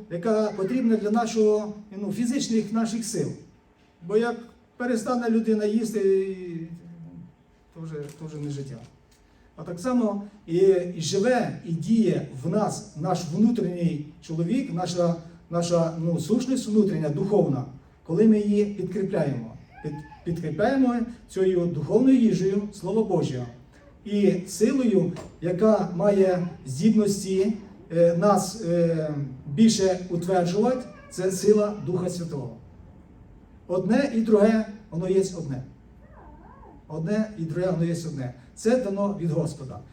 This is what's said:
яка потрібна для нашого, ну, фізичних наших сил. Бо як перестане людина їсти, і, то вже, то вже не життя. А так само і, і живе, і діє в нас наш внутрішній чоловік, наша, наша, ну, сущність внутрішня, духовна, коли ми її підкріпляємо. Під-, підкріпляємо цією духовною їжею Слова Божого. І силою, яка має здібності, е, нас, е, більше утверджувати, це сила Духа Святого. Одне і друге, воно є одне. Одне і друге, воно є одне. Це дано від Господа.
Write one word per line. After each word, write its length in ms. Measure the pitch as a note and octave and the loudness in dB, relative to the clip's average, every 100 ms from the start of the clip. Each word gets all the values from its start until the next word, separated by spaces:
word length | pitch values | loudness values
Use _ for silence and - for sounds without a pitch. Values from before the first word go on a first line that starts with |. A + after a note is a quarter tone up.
| - | -8
яка 420 | E3+ A3+ G#3+ G#3+ G3+ | -4 0 0 0 -2
потрібна 400 | F#3+ B3+ A3+ G#3+ | -2 0 2 2
для 140 | G3+ | 2
нашого, 640 | A3 A3+ A3 G#3+ G#3 G#3+ - - G3 | 0 0 2 4 2 -2 -10 -14 -10
ну, 160 | G3+ | -6
фізичних 600 | G#3 A#3+ C#4 - A3 - | -4 -2 -2 0 -2 0
наших 320 | A3+ A3+ A3+ | -2 -2 -4
сил. 240 | - F3+ C#3 - - _ _ _ _ _ E3+ | -6 -4 -4 -8 -16 _ _ _ _ _ -2
Бо 100 | G#3+ | 0
як 200 | A#3+ A#3 - - _ _ | 0 -4 -12 -20 _ _
перестане 540 | B3 A3+ G#3 A#3+ A#3 | -4 -2 -2 -2 0
людина 340 | A3+ A3 G#3+ | 0 2 0
їсти, 360 | G#3 A3 A3+ G#3+ G3 F#3+ F#3+ | 2 0 -2 0 2 2 0
і, 380 | F#3 F3+ E3 E3 - - - E3 F3 F3 _ _ _ _ | -6 -10 -10 -10 -14 -18 -20 -18 -18 -20 _ _ _ _
то 60 | E3 | -16
вже, 140 | D#3+ D3 C#3+ - | -12 -10 -12 -14
то 80 | D#3 | -14
вже 100 | D3+ | -10
не 140 | D3 | -8
життя. 260 | C#3 C3 A#2+ A#2 _ _ _ _ _ _ - | -8 -10 -14 -18 _ _ _ _ _ _ -16
А 60 | |
так 180 | E3 E3+ | -12 -6
само 420 | B3+ B3 G#3+ G3+ - - - | -2 0 0 -2 -10 -18 -2
і, 100 | E3+ G3 F#3 F3 E3+ | 4 6 4 0 -6
і 40 | |
живе, 600 | - G3 A#3 A#3+ D3+ - | -4 0 2 2 0 -6
і 80 | - | -6
діє 560 | E3 G3 A3+ F#3 C#3+ C#3 C3 | -6 2 2 4 0 -4 -8
в 60 | D3+ | -2
нас 480 | G#3 G3+ - - D3+ | 0 0 -4 -12 -8
наш 240 | F3+ E3+ C#3+ | -2 -2 -2
внутрішній 720 | F3 A#3 A#3 F3 F3 E3+ C#3+ D3+ - | 4 4 4 -2 0 0 -2 -8 -14
чоловік, 520 | - D#3+ E3+ B3+ - | -8 -4 0 0 -2
наша, 400 | E3+ F3+ F3 F3 E3+ - - - | -4 -4 0 0 0 -8 -20 -6
наша, 460 | E3+ E3+ E3+ E3 D#3+ | -2 2 2 2 0
ну, 220 | E3 D#3+ | -2 -2
сущність 460 | - B3 B3+ C4 G#3+ | 0 0 0 -2 2
внутрішня, 420 | G#3+ F#3+ D#3 D3+ | 2 4 2 -2
духовна, 560 | D3 G3 G#3 C#3+ B2+ - - - _ - | -2 2 2 2 0 -6 -14 -20 _ -4
коли 200 | E3 A3+ | 4 6
ми 140 | G#3+ | 6
її 240 | G#3 G#3 | 4 2
підкріпляємо. 880 | G3+ - F3 G#3 F#3+ F3 C#3+ A#2+ A2+ - - - | 0 -2 -6 -4 -2 -2 -2 -4 -8 -16 -20 -14
Під-, 100 | D3+ - - - | -10 -10 -12 -12
підкріпляємо 720 | F3 D#3+ D3+ C#3+ A#3 C4+ B3 A#3+ A#3 - - | -8 -6 -6 0 0 4 2 2 -4 -8 -10
цією 380 | F#3+ F#3+ F3+ E3+ | 0 2 2 0
духовною 520 | C#3 - G#3 C4 C4 | -2 0 4 6 6
їжею 440 | G#3+ E3+ F#3+ G3 G3+ | 6 4 2 0 -4
Слова 320 | - F3 A3 | -8 -2 -2
Божого. 420 | G3 E3+ C3+ B2+ A#2+ - - - - - | 2 0 0 -4 -10 -14 -20 -20 -20 -18
І 280 | G3+ G#3 F#3 E3+ - | -4 2 4 2 -4
силою, 680 | - A#3 C#4 A#3 F#3+ E3 - - - | 0 2 4 2 2 0 -4 -14 -8
яка 480 | E3 F3+ A3 G3+ - F3 | -4 2 4 4 0 0
має 520 | G3+ G3 F#3 F3+ F3+ - - | 2 4 4 2 -2 -8 -10
здібності, 840 | C3 A3 G#3+ G3+ - F#3+ F#3+ G#3 - - - - | 0 4 4 2 0 -2 0 0 -2 -8 -20 -6
е, 240 | E3 E3+ E3+ | 2 4 4
нас, 460 | G#3 G3 - - | 4 4 0 -6
е, 480 | E3+ F3 E3+ D#3+ D#3 C#3+ C#3 - - | -2 0 2 0 -4 -6 -8 -10 -8
більше 440 | C#3 A3 - F#3 F3+ - | 4 6 6 2 0 -4
утверджувати, 760 | E3+ F3 F#3 F3 G3 A#3+ B3+ - - - | -4 0 0 2 2 0 0 -6 -16 -16
це 200 | - F#3 | -4 -4
сила 440 | F3+ G3 G#3+ G#3 G#3 C#3 | 2 4 4 4 -2 -6
Духа 240 | F3 F3+ | -4 -4
Святого. 460 | F3 D#3+ C#3+ B2 - - - - - - - - - - - - | -6 -8 -8 -10 -14 -20 -20 -20 -20 -20 -20 -20 -20 -20 -20 -4
Одне 460 | F#3 F#3+ B3+ C#4+ | -2 2 2 2
і 60 | A3+ | 0
друге, 460 | A3 G#3 G#3+ A3 G#3+ - - | 2 4 6 4 -2 -10 -10
воно 180 | E3 F#3 | -6 0
є 140 | F#3+ F#3 E3+ | 0 0 -6
одне. 240 | C#3 B2 - - - - - - - - - - - - - | -8 -8 -10 -20 -20 -20 -20 -20 -20 -20 -20 -20 -20 -20 -12
Одне 420 | D#3 E3+ G#3+ G#3+ D#3+ | -8 -2 -2 -2 -6
і 40 | |
друге, 280 | D#3+ F3 F3+ | -6 -2 -2
воно 140 | D#3+ | 0
є 120 | E3+ E3 - | 0 -2 -6
одне. 280 | C3+ B2+ - - | -8 -8 -10 -20
Це 220 | - A3 B3+ | -4 2 2
дано 400 | G3+ G3 G3+ D3+ | 0 -2 -2 -2
від 100 | E3 | -2
Господа. 480 | E3 D3 - B2+ - - | 0 -2 -6 -14 -14 -18